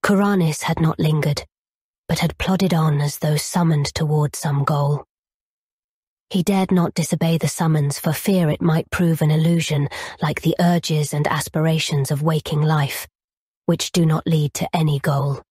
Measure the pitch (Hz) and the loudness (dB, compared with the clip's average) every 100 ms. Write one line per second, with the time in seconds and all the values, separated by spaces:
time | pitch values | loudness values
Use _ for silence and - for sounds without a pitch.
0 | - 196 202 202 165 151 - 165 160 - | 2 2 2 0 0 -2 -4 0 -2 0
1 | 156 156 147 147 - _ _ _ _ _ | 0 0 -2 -4 -10 _ _ _ _ _
2 | - 165 165 - - 185 190 165 156 147 | -6 -2 -2 -2 -2 0 2 2 2 2
3 | 147 - 156 151 - 185 170 147 139 - | -2 -2 -2 -2 -2 0 2 2 -2 -4
4 | 156 151 147 - 156 143 139 147 143 147 | 0 0 0 -2 -2 -2 0 0 0 -2
5 | - _ _ _ _ _ _ _ _ _ | -6 _ _ _ _ _ _ _ _ _
6 | _ _ _ 190 180 196 190 180 170 - | _ _ _ -2 2 0 2 2 2 -2
7 | 156 156 165 165 147 - 160 156 143 - | -4 0 0 2 0 0 2 2 0 0
8 | - 151 - 185 160 - 175 160 - - | -2 -2 0 2 2 2 2 0 -2 0
9 | 170 160 151 156 160 170 156 147 139 - | 0 2 2 2 2 2 0 -2 -2 -6
10 | - - 151 147 160 - 175 175 - 156 | -14 -4 -4 0 -2 2 2 2 0 -2
11 | 147 147 147 151 - 160 160 160 - 147 | 0 -2 -2 -2 -2 -2 0 0 0 -2
12 | 135 139 151 156 - 147 156 156 139 - | -2 -2 0 -2 -2 0 2 2 0 -6
13 | - _ _ _ _ _ - 170 - 185 | -12 _ _ _ _ _ -2 -2 0 2
14 | 160 156 - 160 147 - 175 170 156 143 | 2 2 0 0 0 -2 -4 0 0 0
15 | 156 139 139 135 - | 0 0 -2 -4 -8